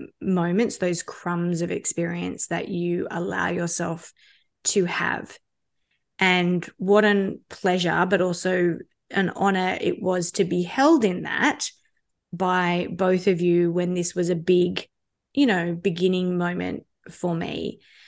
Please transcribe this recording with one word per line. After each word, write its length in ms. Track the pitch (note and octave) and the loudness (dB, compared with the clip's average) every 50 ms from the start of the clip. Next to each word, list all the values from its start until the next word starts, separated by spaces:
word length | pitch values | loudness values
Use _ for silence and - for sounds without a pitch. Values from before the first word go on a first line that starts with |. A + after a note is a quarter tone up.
| - - - - | -16 -16 -14 -6
moments, 580 | - F#3+ F#3 F3+ E3+ F3 F3 G#3 A#3+ A3 - - | -2 0 0 2 2 2 2 2 2 0 0 -2
those 240 | F#3 F3+ F3 E3+ | -2 -2 -2 -2
crumbs 600 | - - - - - F3 F3 E3+ E3+ F3 F3 E3 | -6 -8 -10 -8 -6 -4 -2 -2 0 0 -2 -2
of 80 | E3+ F3+ | -2 -4
experience 800 | F3+ E3+ - - - E3+ E3+ F3 F3 F3 F3+ - - - - - | -4 -4 -4 -4 -4 -4 -4 -4 -4 -6 -6 -6 -6 -4 -4 -4
that 200 | E3+ E3+ - - | -4 -4 -4 -4
you 380 | F#3+ F3 F3 F3 F3 F3+ - - | -4 -4 -2 -2 -2 -2 -4 -4
allow 380 | - E3+ F3 G3 F#3 F#3 F3+ F3+ | -6 -6 -6 -4 -4 -2 -2 -2
yourself 640 | F3 F3 F3 E3+ - - E3+ E3+ E3 E3 - - - _ _ _ _ _ _ _ _ _ - | -2 -2 -2 -2 -2 -2 -2 -4 -6 -8 -10 -16 -20 _ _ _ _ _ _ _ _ _ -4
to 200 | - - G3+ F3+ | 0 0 2 0
have. 540 | F3 - - F3 - - - - - - - _ _ _ _ _ _ _ _ _ _ _ _ _ _ _ - | 0 -2 -2 -2 -2 -2 -4 -6 -12 -18 -20 _ _ _ _ _ _ _ _ _ _ _ _ _ _ _ 0
And 500 | F#3+ F#3 F3+ F3+ F3 F3 F3+ F3 - - - | 2 2 4 4 2 2 2 0 -2 -6 -10
what 280 | - F#3 F#3 G3+ G#3+ G#3+ | -4 0 4 4 6 6
a 320 | G#3 G#3 G3+ G3 G3 - - _ - | 4 4 2 0 -2 -4 -8 _ -20
pleasure, 560 | - - - F#3+ F3+ F#3 F3 E3+ D#3+ E3 F3 | -10 -4 0 0 0 2 0 0 0 0 2
but 140 | F#3 G3+ - | 2 2 2
also 580 | F#3 F#3 E3+ - - F#3 F#3 F3+ F3 F3 D#3+ - - _ _ _ _ - | 2 2 0 -2 -2 0 0 2 2 0 0 -2 -8 _ _ _ _ -6
an 200 | - G3 F#3 F3 | -2 0 0 0
honor 480 | - - - G3 F#3+ F#3 F#3 F#3 F#3 - | 0 0 0 0 2 2 0 -2 -2 -2
it 220 | - F#3+ F3+ - | -2 -2 -2 -2
was 300 | G3 F#3 F#3 F3+ F3 - | -2 -2 -2 0 -2 -2
to 120 | - - F#3 | 0 0 0
be 200 | E3+ F3+ F3+ F3 | 0 0 -2 -2
held 400 | F3 - C4 C4+ D4+ E4 C#4+ A3+ | -2 0 4 6 6 6 6 4
in 180 | F#3+ F3+ F3 | 2 0 -2
that 480 | D#3+ - - - - D4 - - - - - _ _ _ _ _ _ _ _ _ _ _ | -6 -4 -2 0 0 0 0 -2 -6 -8 -10 _ _ _ _ _ _ _ _ _ _ _
by 560 | - E3+ F#3+ F#3 F3+ F#3 F3+ F3 F3 F3 F3 - | -6 -2 0 2 2 2 2 2 2 0 -2 -2
both 380 | F3 F3 F#3+ F#3 F#3 F3+ F3+ G3+ | -2 0 2 4 4 4 4 2
of 120 | F#3 E3 | 2 2
you 300 | F3 F3 E3+ F3 F3 E3+ | 4 4 4 4 4 2
when 240 | E3 F3+ F3 F3+ F3+ | 2 0 0 0 0
this 200 | F3+ F3 - - | -2 -2 -2 -2
was 160 | F#3 F3 F3 | -2 0 0
a 40 | F3+ | 0
big, 520 | E3+ E3 - F#3 F3+ F3+ F3+ F#3 - - _ _ _ _ _ _ _ _ _ | 0 2 4 4 4 4 2 -2 -6 -10 _ _ _ _ _ _ _ _ _
you 140 | - C#4 C#4+ | 0 2 4
know, 280 | A#3+ G3 F3 E3+ F3 E3+ | 4 4 2 0 -2 -2
beginning 600 | E3+ E3+ G3 E3 E3 F3+ F#3 F#3 F#3 F3+ F3+ F3+ | -2 -2 -2 0 2 2 2 2 2 0 0 0
moment 480 | F3 F3 F3 F3+ F3+ F3+ - F#3 - - _ _ _ - - | 0 0 -2 -2 -4 -4 -6 -6 -8 -10 _ _ _ -20 -20
for 260 | - - - F3 E3+ | -12 -6 -4 -4 -2
me. 440 | E3 E3+ D#3 D#3 E3 - - - - _ _ _ - - | -2 -4 -4 -6 -6 -6 -8 -8 -10 _ _ _ -20 -20